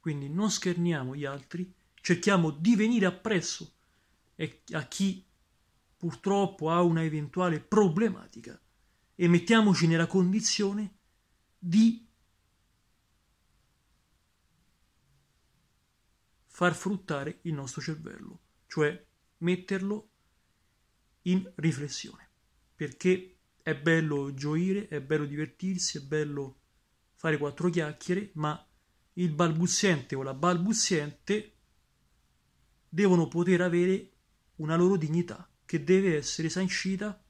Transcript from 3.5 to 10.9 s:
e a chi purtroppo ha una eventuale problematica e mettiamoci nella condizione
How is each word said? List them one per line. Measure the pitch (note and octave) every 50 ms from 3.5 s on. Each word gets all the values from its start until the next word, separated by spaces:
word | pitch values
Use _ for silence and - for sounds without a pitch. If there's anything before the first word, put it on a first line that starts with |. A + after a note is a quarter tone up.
| - - - - _ _ _ _ _ _ _ _ _ _ _ _ _
e | - D#3+ D3+ - _ _ - D#3
a | D#3 D3 -
chi | - - G3 G3 F#3 F#3+ - _ _ _ _ _ _ _ _ _ _ _ _ _ _
purtroppo | _ - E3+ - - - G3 G3 G3+ G3 F#3+ G3 - D3+ D#3+
ha | E3 F3 F3+
una | F3 E3 D#3+ D#3+
eventuale | D#3+ D3+ D3+ D3 C#3 - F#3 F3+ F3+ D#3+ D3+
problematica | - _ - G#3+ G#3 F#3 D3+ F3 A3+ A3 - - - - - - - - - - _ _ _ _ _ _ _ _ _ _ _
e | - F3 E3+
mettiamoci | F3 E3+ E3+ - A3+ A3+ A3 G#3 F#3 C3+ E3
nella | D#3+ E3 E3 E3
condizione | E3 - F#3+ F3+ F3+ F#3+ A3 A3+ - - - G#3 G3 G3+ G#3 G#3+ G3